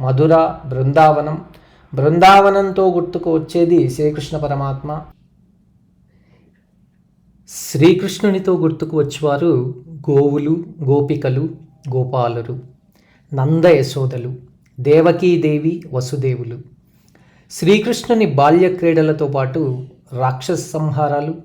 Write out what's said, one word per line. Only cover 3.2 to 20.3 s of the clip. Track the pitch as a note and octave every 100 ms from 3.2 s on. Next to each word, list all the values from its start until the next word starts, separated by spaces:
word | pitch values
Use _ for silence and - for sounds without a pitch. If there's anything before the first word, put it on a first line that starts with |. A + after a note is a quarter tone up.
| E3+
వచ్చేది | D#3+ D#3 F3 E3+ E3+ B2+
శ్రీకృష్ణ | C3 D3+ D3 C3+ D#3
పరమాత్మ. | D3 C#3 C#3 C3+ C#3+ D#3 - _ _ _ _ _ _ _ _ _ _ _ _ _ _ _ _ _ _ _ _ _ _ _ -
శ్రీకృష్ణునితో | - - C#3 E3 F3+ F#3+ - G#3+ F#3+ F#3 F3
గుర్తుకు | D#3 - D#3 D#3
వచ్చేవారు | C#3+ - D3+ C#3+ E3+ C3+ B2+ - - D#3+ -
గోవులు, | C#3 C#3+ C#3+ D3 E3 E3+ -
గోపికలు, | C3+ C#3+ C#3 D3 C3+ B2+ D#3 - - _ C#3 B2+
గోపాలురు, | B2 C3 A#2+ A#2 A#2 B2+ - _ _ _ _ _ -
నంద | C#3 C3+ D#3+
యశోదలు, | E3+ D3+ C3 C#3 C3 B2+ B2 C3 - _ _ -
దేవకీదేవి, | B2+ D#3 E3 E3+ F3+ E3 D3+ D3+ D#3 F3 -
వసుదేవులు. | B2+ B2 A#2 C3 B2 A2+ A#2+ - _ _ _ _ _ _ _ _
శ్రీకృష్ణుని | - E3 G#3+ G#3+ A#3+ - A#3 G3+
బాల్య | C3+ C#3+ E3+ F#3
క్రీడలతో | F#3 E3+ D#3+ D#3 D3+ C#3+
పాటు | C3+ C3 D#3+ C#3+ B2+ - - _ B2+
రాక్షస | B2+